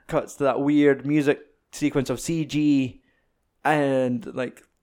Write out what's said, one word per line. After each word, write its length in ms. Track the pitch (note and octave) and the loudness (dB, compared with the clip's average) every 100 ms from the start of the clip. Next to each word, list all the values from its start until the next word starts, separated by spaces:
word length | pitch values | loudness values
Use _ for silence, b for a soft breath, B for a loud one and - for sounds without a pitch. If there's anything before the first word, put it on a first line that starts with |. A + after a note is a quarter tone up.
| - | -6
cuts 280 | D3+ - - | -4 -4 -2
to 80 | |
that 160 | C#3 A#2+ | 0 2
weird 460 | C#3+ D3 D3 B2+ C3+ | 2 4 4 4 0
music 340 | D3+ C#3 - - _ _ | 0 2 0 -4 _ _
sequence 380 | - D3 C#3+ B2 | -6 -2 -2 -2
of 100 | A#2+ | -4
C 240 | - E3 | -4 -4
G, 580 | D3 D3 D3 C#3 B2+ - _ _ _ _ _ _ | -2 0 2 2 0 -8 _ _ _ _ _ _
and, 640 | C#3+ D3+ C#3 C3 B2+ B2 - B2 | -2 0 0 0 0 -4 -6 -8
like, 260 | B2 - _ _ | -8 -10 _ _